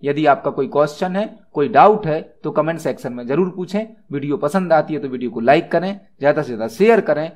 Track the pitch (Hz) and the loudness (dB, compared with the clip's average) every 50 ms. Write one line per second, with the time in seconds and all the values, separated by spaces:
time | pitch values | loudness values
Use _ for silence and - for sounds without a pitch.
0 | - 139 143 143 156 147 139 131 - 143 127 143 135 120 104 143 147 151 - - | -2 -2 -2 2 4 4 4 2 2 -6 -4 -4 -4 -2 2 0 0 0 0 -6
1 | 190 180 180 196 214 226 - - _ _ _ 151 147 143 110 135 160 196 220 208 | -6 -4 -2 -4 -4 -6 -8 -18 _ _ _ -4 -4 2 6 6 8 8 6 4
2 | 214 160 151 160 170 - _ _ _ 156 147 156 151 156 165 160 156 147 123 - | 0 -4 -4 -4 -6 -10 _ _ _ -6 -2 -2 -2 -2 -2 -4 -4 -6 -6 -6
3 | - 131 120 123 123 120 135 151 190 185 - 185 180 170 - 202 220 226 - _ | -8 -12 -10 -10 -6 -4 0 0 0 0 -2 -8 -12 -6 -6 -6 -6 -6 -12 _
4 | _ _ 139 143 135 147 143 131 143 147 147 196 185 175 160 156 151 151 151 147 | _ _ -8 -8 -4 -4 -4 -2 -2 -2 -2 -2 0 2 2 2 2 0 -4 -6
5 | 139 139 127 123 120 120 101 117 113 123 139 165 165 - - 170 170 190 202 202 | -6 -6 -8 -6 -6 -6 -6 -2 4 4 4 4 4 0 -2 -2 -2 -2 -8 -10
6 | - _ _ _ 143 139 151 151 147 123 120 104 110 113 113 - 190 220 233 220 | -14 _ _ _ 0 0 2 2 -2 -6 -6 -6 -6 -8 -2 2 4 4 4 4
7 | - - 151 143 156 165 - | 4 0 -2 -2 -2 -8 -10